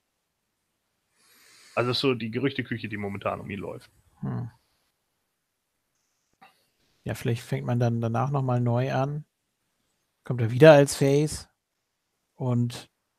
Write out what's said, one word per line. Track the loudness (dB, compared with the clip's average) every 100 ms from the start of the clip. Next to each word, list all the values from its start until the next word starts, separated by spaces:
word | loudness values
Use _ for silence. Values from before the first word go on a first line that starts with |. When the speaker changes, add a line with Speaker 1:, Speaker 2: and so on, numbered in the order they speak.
| _ _ _ _ _ _ _ _ _ _ _ _ _ _ _ -20 -10
Speaker 1:
Also | -4 -2
ist | 0
so | 0
die | -2 -4
Gerüchteküche, | -4 -4 -4 -8 -8 -8
die | -8
momentan | -8 -6 -6 -6
um | -10
ihn | -12
läuft. | -10 -14 -18 _ _ _
Speaker 2:
Hm. | -10 -10 -12 -16 _ _ _ _ _ _ _ _ _ _ _ _ _ _ _ _ _ _ -20 _ _ _ _ _
Ja, | -12 -8
vielleicht | -4 -6
fängt | -6 -8 -4
man | 0
dann | 0 0
danach | -2 -2 -2
nochmal | -4 -2 -2
neu | 0 -2 -2
an. | -4 -4 -6 -14 _ _ _ _ _ _ _ _ _
Kommt | -8 -4
er | -2
wieder | 8 10
als | 10 8 2
Face. | 0 2 0 -6 -16 _ _ _ _ _ _ _ _ _
Und | -2 0 -2 -6 -18 _ _